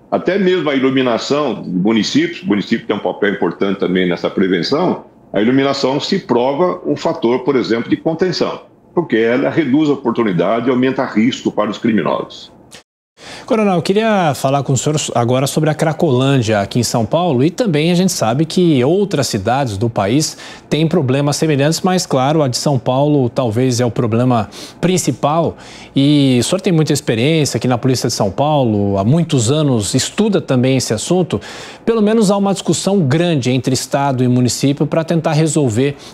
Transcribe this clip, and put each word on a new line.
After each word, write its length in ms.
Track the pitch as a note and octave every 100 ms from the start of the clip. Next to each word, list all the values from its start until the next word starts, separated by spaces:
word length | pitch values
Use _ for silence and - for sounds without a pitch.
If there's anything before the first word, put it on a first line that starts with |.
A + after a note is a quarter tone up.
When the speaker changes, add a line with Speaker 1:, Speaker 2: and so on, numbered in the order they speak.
| -
Speaker 1:
Até 300 | G2 - G3
mesmo 280 | F3+ F#3 D3+
a 60 |
iluminação 880 | C3+ C3 C3 B2+ A2+ - C#3+ C#3+ G2+
de 80 | E2+
municípios, 720 | F2+ G2+ A2+ F#2+ C#3 E3+ -
o 40 | F#2+
município 420 | G2+ - A2+ -
tem 80 | G2+
um 20 |
papel 360 | F2+ - G2+
importante 440 | F#2+ F2+ - G2 F#2+
também 300 | F2 F#2 F2+
nessa 200 | F2 F2
prevenção, 760 | - F#2+ F#2 E2 C#3+ F#3 - - - -
a 80 | G2
iluminação 600 | A2 C3+ C#3 C#3 C3 C#3
se 180 | - G3
prova 600 | - A#2+ B2+ C#3+ F3+ F3
um 120 | - C#3+
fator, 480 | E3+ D#3+ A#2 A#2+
por 100 | D3
exemplo, 340 | C3 F2+ A2+ -
de 80 | D3
contenção, 640 | E3 D#3+ F#3 - A#3+ - - - _
porque 220 | - D#3+ A2
ela 340 | A2+ B2+ C#3+
reduz 400 | B2 C#3 C#3+ D3+
a 20 |
oportunidade 760 | C3+ A#2+ A#2 A2 F2 F2+ A#2 B2
e 20 |
aumenta 340 | B2+ C3 C3
risco 460 | B2+ G#2+ A#2+ - -
para 180 | - A#2+
os 80 | G2
criminosos. 800 | A#2 G#2 D2 B1+ - - - - - - _ _ _ _ - -
Speaker 2:
Coronel, 320 | - A3+ G3+ F3
eu 60 |
queria 520 | - G3+ A3+ G3+ E3
falar 280 | B2+ C3+ C#3
com 80 | C#3
o 40 | C3
senhor 200 | D3+ D3 -
agora 320 | A#2+ A#2 B2+ C#3
sobre 240 | D#3+ D#3
a 40 |
Cracolândia 840 | D3 D#3+ C#3+ E3+ B2 C3+ C3+ G#2+ G#2
aqui 200 | G2 B2+
em 20 |
São 240 | A2 B2 G#2+
Paulo 380 | D#3+ F3+ B2
e 60 | D3+
também 420 | E3+ A#3 C#3+ E3
a 20 |
gente 160 | F3 F#3+
sabe 340 | - A2 C3+
que 380 | D#3+ F#3 F3 C3+
outras 460 | B2+ F#3+ G3+ D3 B2+
cidades 500 | G#2+ G2 C3 C3 F#2+
do 100 | A2+
país 480 | - G2+ C#3 D#3 - - - -
têm 180 | D3+ D#3+
problemas 480 | F3+ B2+ C#3 C#3+ C#3
semelhantes, 440 | D#3+ C#3 D3 E3
mas 240 | F#3 F#3
claro, 380 | - C3+ C3 D#3+
a 60 | C3+
de 80 | -
São 200 | D#3 C3
Paulo 540 | - B2+ D3 D3 A#2+
talvez 500 | - B2 G#2+ C3 A#2
é 60 | B2
o 40 |
problema 600 | A#2+ A#2 A#2 B2+ A#2 G2+ - - -
principal 760 | E3+ F3+ - A#2 C#3+ E3 C#3 - - - -
e 440 | C3+ C#3+ D3 C3+ B2
o 40 |
senhor 160 | - F#3+
tem 120 | G#3
muita 200 | E3 D3+
experiência 640 | C#3+ - A2+ C#3 D#3+ C3+ A#2
aqui 120 | B2+
na 100 | A#2+
Polícia 300 | C3 B2 B2
de 60 |
São 180 | - G#2
Paulo, 640 | F2 D3 D3 A#2+ G#2 G2+ G2
há 60 |
muitos 460 | G#2 E3 D#3+ C3+ G#2+
anos 440 | D3+ D3 A#2 G2+
estuda 460 | C3 - - G#3+ F3+
também 360 | - B2+ C3 C3
esse 160 | -
assunto, 480 | G#2+ - F3+ E3 G2+ - - - -
pelo 180 | - A3+
menos 300 | G#3 A3+ G3
há 40 | G3+
uma 160 | G3
discussão 480 | F#3+ - D#3+ F#3+ G3+
grande 520 | C#3 D#3+ F3 D3+ A#2+
entre 200 | C3 C3
Estado 520 | C3 - C#3+ C#3 B2+
e 40 | B2
município 580 | B2+ B2 - C#3 C#3+ D3+
para 180 | E3
tentar 280 | D#3+ E3+ E3
resolver 640 | D3+ D#3+ D#3 C3 G#2+ C#3 C#3 -